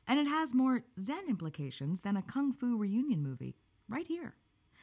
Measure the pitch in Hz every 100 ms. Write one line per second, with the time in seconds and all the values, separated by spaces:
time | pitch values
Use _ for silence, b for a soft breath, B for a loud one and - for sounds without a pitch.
0 | - 277 294 302 320 254 262 247 - -
1 | 190 320 370 190 160 151 143 - 139 185
2 | 202 202 185 269 277 262 247 226 208 214
3 | 294 180 143 127 127 - _ _ - 233
4 | 359 339 320 - _ _ _ b